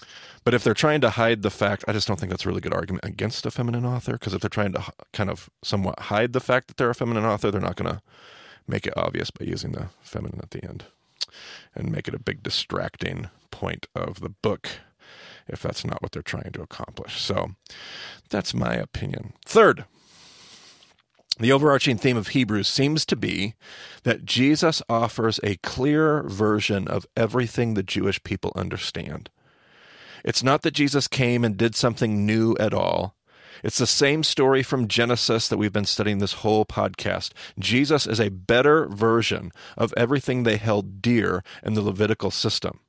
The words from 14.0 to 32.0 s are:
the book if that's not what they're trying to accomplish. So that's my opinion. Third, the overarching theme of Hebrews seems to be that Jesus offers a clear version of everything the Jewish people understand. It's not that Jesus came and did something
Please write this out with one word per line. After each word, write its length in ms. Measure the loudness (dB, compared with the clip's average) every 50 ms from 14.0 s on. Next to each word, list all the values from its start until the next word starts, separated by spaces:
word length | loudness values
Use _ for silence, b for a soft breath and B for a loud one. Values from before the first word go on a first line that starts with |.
| -6 -6 -8 -10
the 80 | -12 -12
book 400 | -12 _ -2 -2 -2 -2 -6 -12 -14 B B B B B B B B B B B B B B
if 160 | -14 -14 -8
that's 220 | -8 -8 -8 -6 -8
not 180 | -8 -6 -6
what 120 | -8 -10 -10
they're 80 | -12
trying 300 | -10 -8 -10 -8 -10 -10 -12
to 80 | -12
accomplish. 580 | -14 -14 -12 -14 -14 -14 -14 -16 -14 -12 -8 -8
So 320 | -4 -2 -2 -2 -2 -4 -10 -16 _ B B B B B B B B B B B B _
that's 240 | -4 -4 -4 -2 -2
my 200 | -2 -2 0 -2
opinion. 600 | -2 -4 -6 -8 -8 -8 -6 -8 -8 -10 -14 -16 _ -14
Third, 380 | 2 6 8 8 8 6 2 -4 -14 B B B B B B B B B B B B B B B B B B B B B _ _ _ _ _ _ _ -4
the 140 | 0 4 4
overarching 460 | 4 6 6 4 4 4 4 2 0
theme 180 | 2 2 2 2
of 140 | 2 -2 0
Hebrews 400 | 0 0 2 2 0 0 0 0
seems 360 | 2 2 2 2 2 0 0
to 100 | -2 -2
be 380 | -2 -2 -4 -2 -2 -4 -4 -6 B B B B B B B B B B
that 200 | -2 -2 -2 -2
Jesus 580 | -4 0 2 4 4 4 4 4 2 2 0 -2
offers 540 | 0 2 2 2 0 0 0 0 0 0 0 -2
a 140 | -2 -2
clear 680 | -2 -6 -8 -4 0 0 2 2 4 4 2 2 0 -2
version 640 | -4 -2 0 2 2 4 2 2 0 0 0 0
of 180 | -2 -4 -4 -6 -4 _
everything 560 | 0 0 2 2 0 0 0 0 0 0 0 0
the 100 | -2 -2
Jewish 400 | -2 -2 -2 0 0 -2 -2 -6
people 300 | -6 -6 -4 -4 -6 -4
understand. 720 | -4 -6 -6 -6 -6 -8 -8 -8 -8 -10 -8 -10 -12 -12 -16 _ B B B B B B B B B B B B B B B B B B
It's 200 | -2 -2 0 2
not 180 | 2 2 2
that 100 | 2 -2
Jesus 380 | 0 2 2 2 2 0 0 0
came 340 | 0 0 2 2 4 2 2
and 140 | 0 2
did 180 | 2 2 2 2
something 500 | 2 0 0 2 2